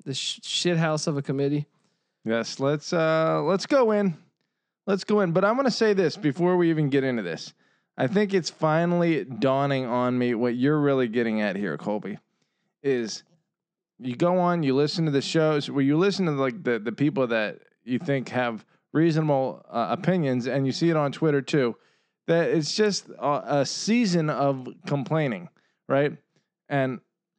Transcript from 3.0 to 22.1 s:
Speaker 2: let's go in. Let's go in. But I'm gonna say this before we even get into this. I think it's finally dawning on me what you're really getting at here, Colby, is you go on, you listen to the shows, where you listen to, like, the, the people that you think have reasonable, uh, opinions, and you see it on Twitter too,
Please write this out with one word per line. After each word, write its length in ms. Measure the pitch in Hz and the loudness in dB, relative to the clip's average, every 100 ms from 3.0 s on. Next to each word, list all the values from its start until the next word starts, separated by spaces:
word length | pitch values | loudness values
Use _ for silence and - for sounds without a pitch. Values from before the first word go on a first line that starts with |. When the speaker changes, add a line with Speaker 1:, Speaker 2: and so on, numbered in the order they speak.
| 160 160 160 160 | 2 2 2 0
Speaker 2:
let's 220 | 151 190 - | 0 -2 0
go 260 | 277 226 | 2 4
in. 240 | 208 196 151 _ _ _ _ _ _ - | 2 0 -2 _ _ _ _ _ _ -4
Let's 180 | 196 | -2
go 180 | - 208 | 0 2
in. 100 | 185 | 2
But 140 | 170 202 | 2 2
I'm 100 | 247 | 2
gonna 160 | 269 | 0
say 220 | - 226 | 2 2
this 220 | 196 160 190 | 4 2 0
before 420 | 214 131 175 180 | -2 0 2 4
we 120 | 170 | 2
even 200 | 156 147 | 2 2
get 140 | 139 | 2
into 200 | 131 120 | 2 -2
this. 300 | 87 82 - - _ _ _ - | -4 -8 -10 -20 _ _ _ -4
I 80 | 131 | 0
think 300 | 196 208 196 | 0 2 0
it's 160 | 151 | -2
finally 760 | - 156 160 175 175 170 151 104 | -2 0 2 2 2 2 0 -2
dawning 600 | 113 135 135 143 135 127 | -2 0 2 0 0 -2
on 280 | 123 123 123 | 0 0 0
me 200 | 123 113 | 0 0
what 200 | 123 120 | 0 0
you're 240 | 135 151 | 2 2
really 280 | 143 135 123 | 2 2 2
getting 340 | 117 113 110 | 0 0 0
at 140 | 104 95 | -2 -2
here, 200 | 98 71 | -4 -4
Colby, 420 | - 104 95 104 _ _ _ _ _ _ | -4 -4 -6 -10 _ _ _ _ _ _
is 400 | 139 127 110 - - _ _ _ _ _ _ - | -2 -2 -2 -8 -16 _ _ _ _ _ _ -12
you 160 | 123 120 | -8 0
go 220 | 170 185 | 0 2
on, 240 | 175 170 | 2 0
you 140 | 139 131 | 0 2
listen 300 | 151 - 160 | 0 0 0
to 60 | |
the 120 | 139 | 0
shows, 480 | - 160 156 147 127 | 0 2 2 0 -2
where 120 | 135 | 0
you 140 | 139 156 | 2 2
listen 300 | 202 196 175 | 2 0 -2
to, 40 | |
like, 300 | 143 135 110 | 0 -2 -2
the, 140 | 123 117 | -2 -2
the 140 | 110 | -4
people 340 | 107 143 135 123 | -2 0 0 0
that 320 | 113 104 - - _ | 0 -2 -6 -18 _
you 140 | 113 123 | -6 -4
think 320 | 170 139 - | 0 -2 -2
have 340 | 123 123 110 - _ _ | -4 -2 -4 -12 _ _
reasonable, 720 | 147 165 156 156 139 127 67 - | 0 2 2 2 0 0 -6 -8
uh, 160 | 110 98 | -4 -2
opinions, 560 | 120 165 185 139 127 123 | -2 0 0 0 0 -2
and 220 | 135 135 | -2 -2
you 40 | |
see 200 | - 170 | 0 0
it 40 | 156 | 2
on 160 | 143 | 0
Twitter 300 | - 156 143 | 0 0 0
too, 340 | 131 151 123 - _ _ _ | 0 0 0 -2 _ _ _